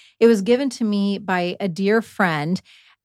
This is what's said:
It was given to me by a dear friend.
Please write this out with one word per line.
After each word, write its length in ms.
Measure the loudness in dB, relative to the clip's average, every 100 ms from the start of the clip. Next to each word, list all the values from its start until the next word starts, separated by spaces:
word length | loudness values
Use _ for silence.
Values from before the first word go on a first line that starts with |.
| _ _
It 60 | 4
was 140 | 4
given 280 | 2 0 0
to 120 | -4
me 340 | -2 0 -2 -4
by 380 | -4 -2 -2 -4
a 80 | -6
dear 340 | -2 0 0
friend. 600 | -2 -2 0 0 -2 -4 -6 _ _ _